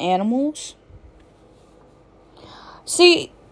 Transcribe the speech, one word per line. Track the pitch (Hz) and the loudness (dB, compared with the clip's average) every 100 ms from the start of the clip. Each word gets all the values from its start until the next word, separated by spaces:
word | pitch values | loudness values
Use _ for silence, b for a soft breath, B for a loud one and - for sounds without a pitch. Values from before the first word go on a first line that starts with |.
animals. | 175 185 208 254 285 302 - - - - - - - _ - - - - - - - - - - B B B B - | -2 0 0 -2 -2 -6 -16 -20 -20 -20 -20 -20 -20 _ -20 -20 -20 -20 -20 -20 -20 -20 -20 -20 B B B B -6
See, | - 349 339 - - - | 4 6 6 0 -14 -20